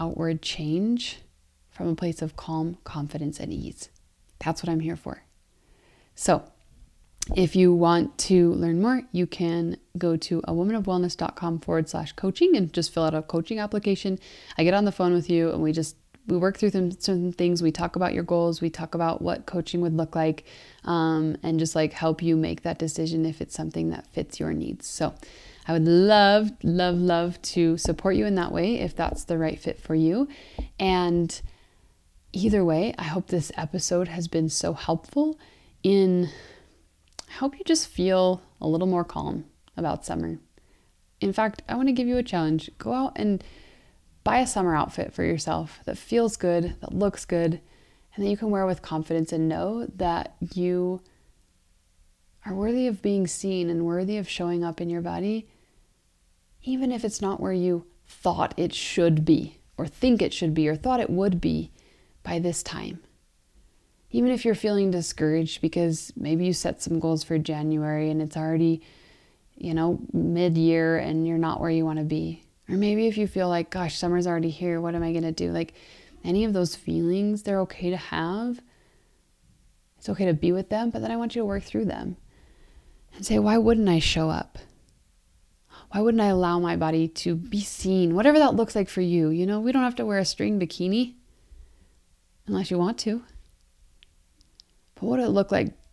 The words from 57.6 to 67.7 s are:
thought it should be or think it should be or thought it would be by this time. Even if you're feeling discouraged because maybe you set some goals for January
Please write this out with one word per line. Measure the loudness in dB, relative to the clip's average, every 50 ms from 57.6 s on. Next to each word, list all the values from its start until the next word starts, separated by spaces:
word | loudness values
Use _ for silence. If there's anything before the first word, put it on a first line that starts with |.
| 2 2 0 0 -2 -8 _ _ _
thought | -20 -12 -4 -2 -2 0 0 -2 -2 -2
it | -2 -2 -2 -2
should | -4 -8 -4 0 2 4 4 4 4 4
be | 4 4 4 2 -2 -10 -16 _ _ _ -8
or | -8
think | -8 -4 0 2 4 4 4
it | 2 0 -2
should | -2 -2 0 2
be | 2 2 2
or | 0
thought | -2 -2 0 0 0
it | 0 0
would | 0 0 2 2 2 0
be | 0 0 -2 -2 -4 -8 -12 _ _ _ _ _ _ _ _ _ -10
by | -6 -4 -2
this | -2 -2 -2 -4 -6
time. | -8 -10 -10 -10 -10 -12 -14 -16 _ _ _ _ _ _ _ _ _ _ _ -20 _ _ _ _ _ _ _ _ _
Even | 0 2 2 2
if | 2 2 2
you're | 0 0
feeling | 2 0 0 2 2 2 2
discouraged | 2 0 -2 -4 -4 -2 0 2 2 2 0 -2 -4 -4 -4
because | -2 0 0 0 0 0 -2 -6 -10 -10
maybe | -8 -4 0 0 2 2
you | 2 0
set | 0 -2 -4 -6 -6 -4
some | -4 -2 0
goals | 0 0 0 0 -2
for | -2 -2 -2
January | -2 -2 -4 -4 -2 -2